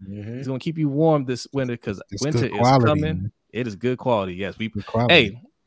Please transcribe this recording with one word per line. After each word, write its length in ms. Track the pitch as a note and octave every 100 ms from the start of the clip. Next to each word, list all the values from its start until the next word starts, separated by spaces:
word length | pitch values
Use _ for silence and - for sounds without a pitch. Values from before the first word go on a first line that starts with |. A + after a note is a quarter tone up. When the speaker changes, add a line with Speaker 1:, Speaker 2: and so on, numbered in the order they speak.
| F#2+
Speaker 1:
Mm-hmm. 320 | G2+ G#2 B2
Speaker 2:
It's 100 | C3
gonna 100 | C3
keep 180 | E3 D#3+
you 140 | D3+
warm 340 | C#3 D#3+ D3+
this 220 | C3 A#2+ -
winter 220 | C#3 B2+ A#2+
'cause 240 | - F#2+ -
Speaker 3:
It's 120 | G2
Speaker 2:
winter 180 | C#3 B2+
Speaker 3:
good 120 | A#2
Speaker 2:
is 60 | G#2
Speaker 3:
quality, 260 | A#2+ C3+ A#2
Speaker 2:
coming. 160 | -
Speaker 3:
man. 300 | - F2+ G2+ _ _
Speaker 2:
It 160 | - B2
is 100 | F#2+
good 200 | A#2+ B2+
quality, 380 | C3 A2+ F#2+
yes. 240 | F2+ G2 -
We, 100 | A2
Speaker 3:
Good 180 | G2+ -
quality. 280 | A2+ B2
Speaker 2:
hey, 260 | E3 G#2+ A#2+ F#3 _